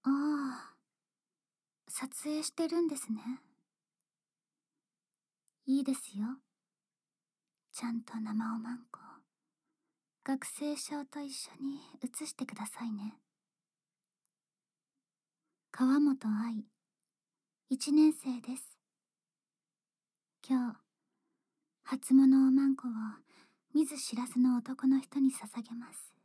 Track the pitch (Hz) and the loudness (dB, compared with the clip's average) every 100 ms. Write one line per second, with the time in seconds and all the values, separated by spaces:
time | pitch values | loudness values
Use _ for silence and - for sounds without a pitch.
0 | 269 277 294 294 269 254 - _ _ _ | 0 0 0 -2 -4 -8 -16 _ _ _
1 | _ _ _ _ _ _ _ _ - - | _ _ _ _ _ _ _ _ -12 -10
2 | 262 - 302 302 311 - 330 339 330 277 | -10 -10 -6 -4 -4 -4 -2 0 0 -2
3 | - 214 226 262 _ _ _ _ _ _ | -6 -6 -6 -10 _ _ _ _ _ _
4 | _ _ _ _ _ _ _ _ _ _ | _ _ _ _ _ _ _ _ _ _
5 | _ _ _ _ _ _ 269 269 269 269 | _ _ _ _ _ _ -2 0 0 -4
6 | - 202 220 269 _ _ _ _ _ _ | -6 -6 -6 -8 _ _ _ _ _ _
7 | _ _ _ _ _ _ _ - 240 233 | _ _ _ _ _ _ _ -10 -6 -6
8 | 233 226 214 214 226 226 226 240 - - | -8 -8 -4 -4 -4 -6 -6 -10 -12 -20
9 | - - _ _ _ _ _ _ _ _ | -20 -20 _ _ _ _ _ _ _ _
10 | _ _ - 269 - - 294 285 - 294 | _ _ -6 -4 -6 -6 -6 -6 -8 -10
11 | 277 294 285 269 - - 269 277 - - | -10 -12 -10 -12 -14 -8 -8 -8 -16 -10
12 | 247 - 302 - 254 208 208 - 240 208 | -10 -8 -12 -8 -10 -8 -12 -8 -8 -6
13 | 208 - _ _ _ _ _ _ _ _ | -8 -12 _ _ _ _ _ _ _ _
14 | _ _ _ _ _ _ _ _ _ _ | _ _ _ _ _ _ _ _ _ _
15 | _ _ _ _ _ _ _ - 254 277 | _ _ _ _ _ _ _ 0 2 4
16 | 294 269 220 208 233 220 214 _ _ _ | 4 2 -2 -2 -4 -6 -10 _ _ _
17 | _ _ _ _ _ _ _ 262 294 302 | _ _ _ _ _ _ _ -6 4 8
18 | 311 311 269 247 226 262 - _ _ _ | 8 6 -6 -8 -8 -12 -12 _ _ _
19 | _ _ _ _ _ _ _ _ _ _ | _ _ _ _ _ _ _ _ _ _
20 | _ _ _ _ - 262 240 - _ _ | _ _ _ _ -2 -2 -2 -8 _ _
21 | _ _ _ _ _ _ _ _ - 262 | _ _ _ _ _ _ _ _ -8 -8
22 | - 269 269 269 262 262 277 269 254 220 | 6 8 10 8 8 6 4 2 -2 -4
23 | 220 - _ _ _ _ _ 294 294 285 | -6 -10 _ _ _ _ _ 0 0 -2
24 | - 226 247 254 254 240 233 262 262 269 | -8 -6 -2 2 4 2 -2 0 4 2
25 | - 277 269 - 214 240 220 233 240 - | 0 2 2 0 -12 -14 -12 -14 -14 -18
26 | - _ | -20 _